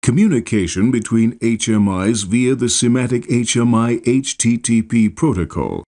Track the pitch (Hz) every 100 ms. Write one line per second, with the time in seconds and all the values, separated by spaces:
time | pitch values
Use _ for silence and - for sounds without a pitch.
0 | - 123 214 139 113 107 90 95 110 127
1 | - 113 113 117 117 113 - 110 101 92
2 | 95 113 98 113 127 127 120 - 120 123
3 | 123 120 - 123 120 117 120 113 117 117
4 | - 127 135 - 113 117 - 113 110 117
5 | 107 - 160 98 80 - 57 50 -